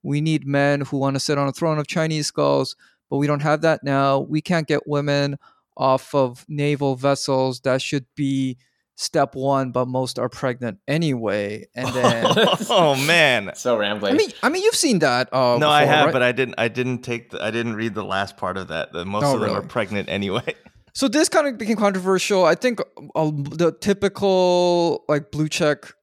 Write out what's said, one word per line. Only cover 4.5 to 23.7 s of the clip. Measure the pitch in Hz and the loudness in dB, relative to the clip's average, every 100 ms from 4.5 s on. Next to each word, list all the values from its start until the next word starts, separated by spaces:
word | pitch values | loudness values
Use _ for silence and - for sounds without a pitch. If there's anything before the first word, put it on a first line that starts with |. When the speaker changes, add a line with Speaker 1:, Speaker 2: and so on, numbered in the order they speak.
| 175 151 | -2 0
Speaker 1:
get | 147 - | -2 -2
women | 147 143 143 143 143 _ _ _ - | -4 0 0 -2 -6 _ _ _ -2
off | 131 131 - | 2 2 0
of | 147 131 120 - | 0 0 -2 -10
naval | 151 143 147 143 | -2 -2 0 -2
vessels. | 131 139 139 - 131 131 123 | 0 0 0 0 0 0 -2
That | 135 131 | -2 -2
should | - 147 127 | -2 -6 -6
be | - 139 135 131 123 _ _ _ - | -4 -2 -2 -4 -6 _ _ _ -12
step | - 160 139 | -4 0 0
one, | 135 135 139 131 | 0 0 0 0
but | 123 127 | -2 -2
most | 127 127 - | -2 -4 -4
are | 123 | -6
pregnant | - 135 123 120 98 - | -2 -4 -4 -6 -8 -4
anyway." | 147 165 127 110 104 101 104 - | -2 0 -2 -2 -2 -4 -8 -12
And | 120 127 | -8 -6
then | 123 123 117 - | 0 2 2 0
Speaker 2:
<laughs> | - | 2
Speaker 3:
<laughs> | 226 - 208 | 2 0 0
Oh, | 214 160 135 143 | 4 4 2 2
man. | 170 151 123 98 | 4 6 4 -2
Speaker 2:
So | - 123 113 | -6 -2 0
rambling. | 104 104 101 | 0 -2 0
Speaker 1:
I | 294 | 2
mean, | 392 - | 0 0
I | 240 | -2
mean, | 359 | 2
you've | 415 466 | 0 2
seen | 294 202 | 2 4
that, | 151 123 127 | 4 2 0
uh, | 131 123 120 | 2 2 4
Speaker 3:
No, | 151 | 4
I | 147 | 4
Speaker 1:
before, | 143 151 | 4 4
Speaker 3:
have, | 147 | 4
Speaker 1:
right? | |
Speaker 3:
but | 131 | 2
I | 123 | 0
didn't, | 120 127 - | 0 -2 0
I | 113 | -2
didn't | 107 123 123 | -2 -4 -4
take | 127 120 120 | -6 -8 -8
the, | - | -8
I | 107 | -4
didn't | 113 117 107 | -2 -4 -4
read | 113 | -6
the | 101 | -6
last | 98 95 98 - | -4 -4 -4 -6
part | 92 95 | -6 -6
of | 92 | -6
that. | 80 - | -6 -6
The, | 80 90 | -6 -6
most | 104 | -2
Speaker 1:
Oh, | 143 127 | 0 0
Speaker 3:
of | |
them | 107 | -2
are | |
Speaker 1:
really? | 107 92 | -4 -4
Speaker 3:
pregnant | 123 101 104 90 | -6 -4 -6 -4
anyway. | 95 98 104 - - | -4 -2 -4 -4 -10
<laughs> | - _ _ | -16 _ _
Speaker 1:
So | - 269 | -2 0
this | 254 330 | 2 2
kind | - 294 | 2 0
of | 220 | -4
became | 214 220 | -4 0
controversial. | 202 190 185 190 - 196 | 0 0 0 0 2 2
I | 175 165 | 4 2
think, | 254 233 - - 143 | 0 -2 -8 -10 -8
uh, | - 156 | -2 -2
the | 151 139 160 170 | -2 -6 0 0